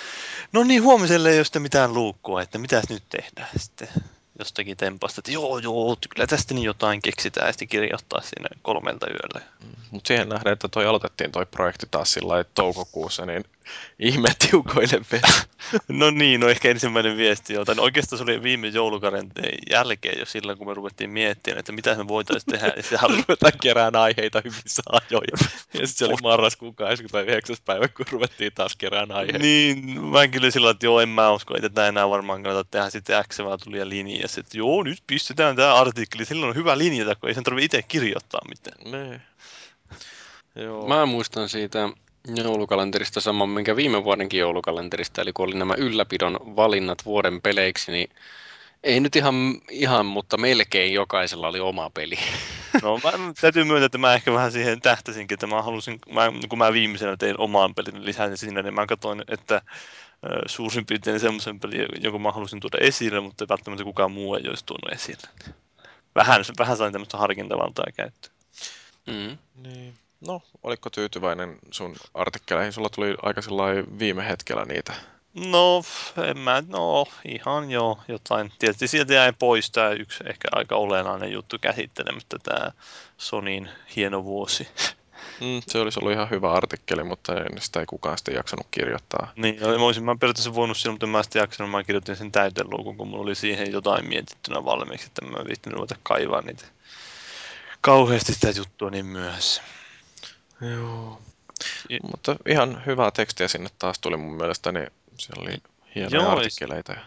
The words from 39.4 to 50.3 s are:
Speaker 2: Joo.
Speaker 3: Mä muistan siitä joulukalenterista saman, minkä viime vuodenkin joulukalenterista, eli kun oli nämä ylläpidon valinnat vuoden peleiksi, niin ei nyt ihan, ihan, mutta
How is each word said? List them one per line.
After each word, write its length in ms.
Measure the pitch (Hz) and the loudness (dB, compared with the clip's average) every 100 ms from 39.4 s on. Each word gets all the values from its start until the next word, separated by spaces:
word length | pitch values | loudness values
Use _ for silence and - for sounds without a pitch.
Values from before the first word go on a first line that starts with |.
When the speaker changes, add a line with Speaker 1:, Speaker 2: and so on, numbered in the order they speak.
| - - - _ _ - - - - - _ 110 | -20 -20 -20 _ _ -20 -20 -20 -20 -20 _ -14
Speaker 2:
Joo. 320 | 110 107 107 | -12 -8 0
Speaker 3:
Mä 180 | 151 143 | 4 4
muistan 440 | 120 113 - 107 | 2 -2 -4 -4
siitä 400 | 110 104 110 104 - _ _ - 117 | -4 -4 -2 -2 -4 _ _ -8 -2
joulukalenterista 840 | 113 110 104 98 98 98 101 - | 0 0 2 2 2 0 -2 -2
saman, 280 | 107 104 101 | 0 2 0
minkä 260 | 101 104 110 | 0 0 2
viime 280 | 143 107 | 2 2
vuodenkin 360 | 101 101 98 98 | 2 0 2 0
joulukalenterista, 840 | 87 87 85 85 87 87 87 - | 2 0 -2 -4 -4 -6 -6 -4
eli 120 | 92 | -6
kun 120 | 92 92 | -2 -4
oli 100 | 95 | -2
nämä 180 | 92 113 | -2 0
ylläpidon 640 | 131 110 98 92 87 87 113 104 | 0 0 -2 0 -2 -2 -4 4
valinnat 500 | 110 101 92 90 110 | 4 4 0 -4 -2
vuoden 360 | 104 98 87 | 0 0 0
peleiksi, 500 | 101 101 95 92 - | 0 2 0 0 -4
niin 180 | 87 87 - - - - - - _ | -4 -4 -8 -20 -20 -20 -20 -20 _
ei 160 | 143 123 | 2 4
nyt 160 | 143 151 | 4 4
ihan, 200 | 139 131 131 127 - | 2 2 0 -2 -10
ihan, 360 | 131 135 123 101 | -2 2 2 2
mutta 320 | 101 - | -2 -2